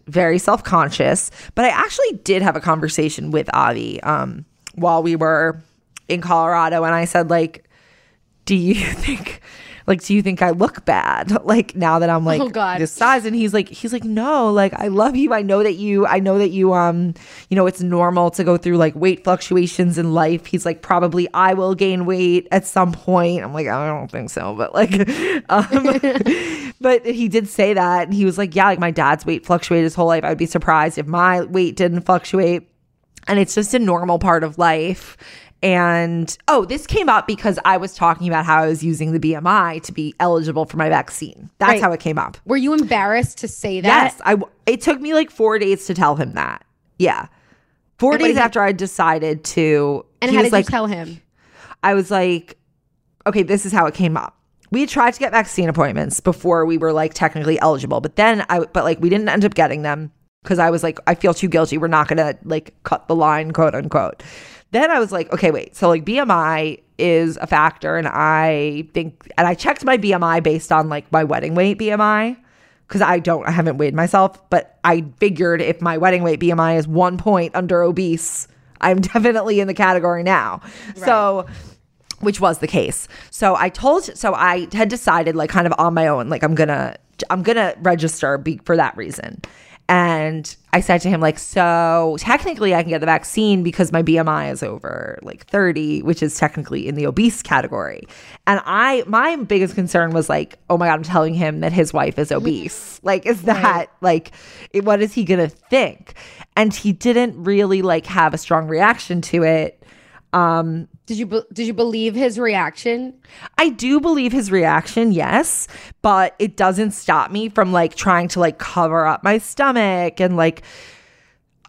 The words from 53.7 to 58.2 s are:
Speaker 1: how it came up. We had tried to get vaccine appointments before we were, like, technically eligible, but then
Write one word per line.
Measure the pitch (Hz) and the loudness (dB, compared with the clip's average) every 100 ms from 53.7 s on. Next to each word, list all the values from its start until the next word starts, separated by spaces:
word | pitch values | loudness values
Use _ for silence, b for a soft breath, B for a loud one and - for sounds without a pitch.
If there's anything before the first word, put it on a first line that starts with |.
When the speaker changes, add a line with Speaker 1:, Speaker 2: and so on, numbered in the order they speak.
Speaker 1:
how | 196 160 | 2 2
it | 156 | 2
came | 180 156 | 0 0
up. | - - _ _ _ | -6 -14 _ _ _
We | 233 | -2
had | 285 | 0
tried | 285 247 | 2 2
to | 240 | 0
get | 269 | 0
vaccine | 220 208 - 170 | 0 0 -2 -2
appointments | 156 143 143 147 - | 0 0 -2 -4 -2
before | 185 - 175 170 165 | -2 -2 0 2 2
we | 165 | 0
were, | 160 | 0
like, | 156 156 - | 0 -2 -2
technically | 160 160 151 160 | -4 -2 -2 2
eligible, | 160 143 135 120 | 2 0 -2 -4
but | 135 | -2
then | - | 2